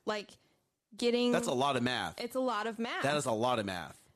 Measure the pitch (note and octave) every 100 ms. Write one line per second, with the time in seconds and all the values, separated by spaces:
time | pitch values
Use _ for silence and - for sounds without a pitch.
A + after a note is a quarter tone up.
0 | - G#3+ - - _ _ _ _ _ G3+
1 | A#3+ A#3+ B3 A#3+ - B2+ C#3+ B2+ B2 A#2+
2 | F2 - A#3+ C4 B3+ G#3 A3 A3 A#3 F4+
3 | C#3 D3 C3 A2 B2 A#2+ G2+ F2+ D2 -
4 | _